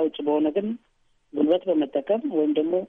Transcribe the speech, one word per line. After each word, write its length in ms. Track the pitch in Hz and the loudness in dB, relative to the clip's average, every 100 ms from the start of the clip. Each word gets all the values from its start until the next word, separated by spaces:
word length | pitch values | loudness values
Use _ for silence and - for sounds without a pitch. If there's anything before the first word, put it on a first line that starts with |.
ውጭ 160 | 160 - | 0 -2
በሆነ 240 | 147 151 156 | 0 2 2
ግን 160 | 156 208 233 _ _ _ _ _ | 0 -4 -6 _ _ _ _ _
ጉልበት 300 | 147 147 180 190 | -2 2 2 2
በመጠቀም 560 | 156 139 143 139 214 285 | 0 0 -2 0 -2 0
ወይም 200 | 170 151 | 0 0
ደግሞ 220 | 147 156 180 | 2 0 -2